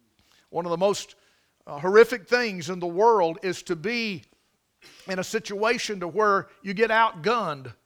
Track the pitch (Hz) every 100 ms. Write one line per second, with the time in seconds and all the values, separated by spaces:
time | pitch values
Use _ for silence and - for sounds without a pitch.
0 | _ _ _ _ _ 165 175 170 202 190
1 | - - _ _ _ _ - 143 180 208
2 | 226 247 165 247 226 185 151 185 175 175
3 | 233 208 165 160 190 - - 170 190 240
4 | 220 160 - _ _ _ _ _ - -
5 | - 185 - 220 - 202 214 247 - 202
6 | 175 180 208 196 - _ 190 196 226 220
7 | 226 165 180 240 175 139 127 -